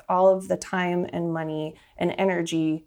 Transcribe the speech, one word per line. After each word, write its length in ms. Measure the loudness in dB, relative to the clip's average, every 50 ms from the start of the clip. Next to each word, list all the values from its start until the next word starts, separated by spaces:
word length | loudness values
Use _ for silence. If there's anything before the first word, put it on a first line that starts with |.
| -4 0
all 200 | 2 4 6 6
of 180 | 6 4 2 -2
the 100 | -4 -4
time 500 | -4 -4 -2 -2 0 0 0 0 -2 -2
and 220 | -4 -4 -4 -2 -2
money 420 | -4 -4 -4 -4 -6 -6 -8 -8 -12 -20 _ _ -2
and 160 | -2 -2 0 0
energy 680 | 0 0 0 0 -2 -2 0 0 0 0 0 -2 -6